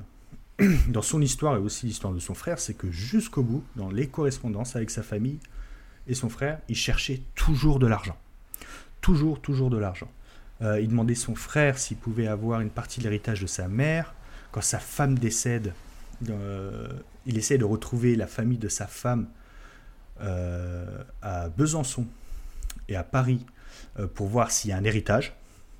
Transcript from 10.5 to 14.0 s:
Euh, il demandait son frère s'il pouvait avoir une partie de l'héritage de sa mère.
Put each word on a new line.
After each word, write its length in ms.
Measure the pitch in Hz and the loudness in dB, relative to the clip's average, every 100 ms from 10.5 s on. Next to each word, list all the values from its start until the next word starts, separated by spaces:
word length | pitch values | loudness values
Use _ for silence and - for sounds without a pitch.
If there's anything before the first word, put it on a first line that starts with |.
| - | -4
Euh, 180 | 110 107 | 0 2
il 80 | 110 | 4
demandait 260 | 117 113 | 4 4
son 200 | 120 - | 2 -2
frère 440 | 110 - 151 147 131 | -6 -2 2 4 2
s'il 180 | - 104 | -4 -6
pouvait 300 | 117 110 110 | -4 0 0
avoir 340 | 107 113 113 | 0 0 0
une 100 | 107 | -2
partie 300 | 120 - - | -4 -8 -4
de 40 | |
l'héritage 360 | 110 104 - 104 | -2 -2 0 -2
de 60 | 92 | -2
sa 200 | - 92 | -4 -2
mère. 460 | 107 151 160 | 2 2 2